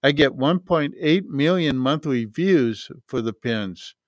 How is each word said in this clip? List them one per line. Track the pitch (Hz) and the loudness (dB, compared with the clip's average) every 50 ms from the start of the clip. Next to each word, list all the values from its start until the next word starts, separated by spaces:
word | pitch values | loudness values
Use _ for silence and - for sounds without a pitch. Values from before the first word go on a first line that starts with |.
| - | 2
I | 139 | 0
get | 147 143 147 135 - | 2 4 2 2 2
one | 131 127 143 175 180 | 0 0 0 0 0
point | 180 - 180 160 147 143 - - | 0 0 0 0 0 -2 -6 -4
eight | 170 151 156 196 196 - | 0 2 2 2 0 -4
million | - 139 143 160 180 185 170 151 135 131 | -2 0 2 2 2 2 0 0 0 0
monthly | 127 131 147 160 160 156 135 120 117 | 0 0 -2 -2 -2 -2 -2 -2 -2
views | 107 107 - 170 196 190 160 127 117 110 - - - - 131 _ _ | -4 -4 -2 0 2 4 4 4 2 -2 -6 -12 -18 -18 -20 _ _
for | - 131 113 | -6 -4 -4
the | 113 104 | -4 -6
pins | _ _ 127 117 110 104 98 90 - - - - _ _ | _ _ -4 -4 -2 -4 -6 -8 -12 -16 -20 -20 _ _